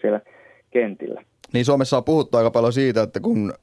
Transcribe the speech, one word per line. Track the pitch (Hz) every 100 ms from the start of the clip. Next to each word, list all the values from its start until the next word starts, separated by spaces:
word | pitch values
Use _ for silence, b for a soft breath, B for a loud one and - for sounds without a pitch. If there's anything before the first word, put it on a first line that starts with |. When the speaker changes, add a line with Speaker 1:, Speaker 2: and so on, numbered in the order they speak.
Speaker 1:
siellä | 107 104 b b b b _
kentillä. | 123 107 - 76 - - _ -
Speaker 2:
Niin, | 123 123
Suomessa | 139 127 127
on |
puhuttu | 151 160 - 120
aika | 113
paljon | 117 117
siitä, | 123 131 110
että | 104 101
kun | 233 208 101 -